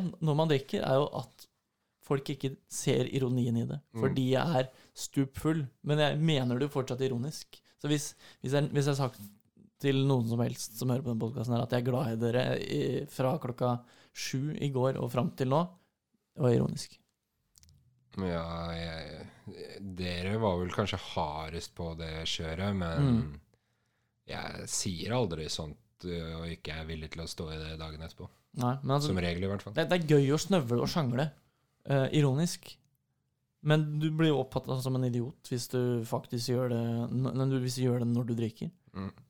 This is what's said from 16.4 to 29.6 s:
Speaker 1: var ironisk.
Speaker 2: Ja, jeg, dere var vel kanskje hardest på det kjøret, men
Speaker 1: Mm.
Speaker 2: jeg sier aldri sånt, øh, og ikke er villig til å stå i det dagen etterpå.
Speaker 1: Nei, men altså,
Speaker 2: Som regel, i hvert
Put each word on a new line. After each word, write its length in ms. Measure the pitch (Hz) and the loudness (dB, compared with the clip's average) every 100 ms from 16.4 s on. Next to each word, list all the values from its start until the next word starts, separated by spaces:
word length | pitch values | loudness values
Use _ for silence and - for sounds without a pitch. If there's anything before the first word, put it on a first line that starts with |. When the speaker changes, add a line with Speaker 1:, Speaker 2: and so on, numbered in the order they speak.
| 123 | 4
Speaker 1:
var 80 | |
ironisk. 400 | 117 - - - - _ _ _ _ _ - - - _ _ _ - | 4 2 -2 -10 -16 _ _ _ _ _ -20 -20 -20 _ _ _ -4
Speaker 2:
Ja, 240 | 92 85 82 82 85 | -2 0 -2 -4 -6
jeg, 540 | 82 85 80 - 156 - - - - - - 98 90 | -6 -6 -8 -10 -12 -16 -16 -16 -14 -14 -12 -10 -6
dere 400 | 90 87 92 110 | -4 -2 -2 0
var 220 | 110 90 | 2 2
vel 100 | 90 | 0
kanskje 300 | - 101 110 | 0 -2 -2
hardest 720 | - - 78 76 78 82 - - | -4 -4 -2 -4 -6 -8 -10 -8
på 140 | 85 80 | -8 -6
det 160 | 80 80 | -8 -6
kjøret, 520 | 80 - 80 80 101 98 | -4 -4 -4 -2 0 0
men 340 | 85 80 139 | 0 2 4
Speaker 1:
Mm. 300 | 113 73 73 - _ _ _ _ _ _ _ - | 4 2 -8 -18 _ _ _ _ _ _ _ -10
Speaker 2:
jeg 420 | 82 85 - - | -8 -8 -10 -6
sier 420 | - 101 82 92 | -4 -4 -4 -2
aldri 360 | 123 104 78 78 | 0 0 -2 -6
sånt, 560 | - 78 71 _ _ 90 | -6 -6 -10 _ _ -8
øh, 340 | 85 82 82 | -6 -6 -8
og 60 | 82 | -8
ikke 240 | 80 78 | -8 -10
er 140 | 80 80 | -8 -8
villig 260 | 80 78 | -8 -8
til 100 | 82 | -8
å 60 | - | -10
stå 220 | - 120 | -8 -8
i 60 | 78 | -8
det 200 | 78 80 | -8 -10
dagen 220 | 80 78 | -10 -10
etterpå. 280 | 80 - - _ _ - | -12 -14 -18 _ _ -4
Speaker 1:
Nei, 220 | 123 135 | -2 -2
men 80 | 131 143 | 0 0
altså, 120 | 147 | 2
Speaker 2:
Som 100 | 92 | 0
regel, 260 | 87 87 | 0 0
i 40 | 95 | -2
hvert 140 | 101 | -4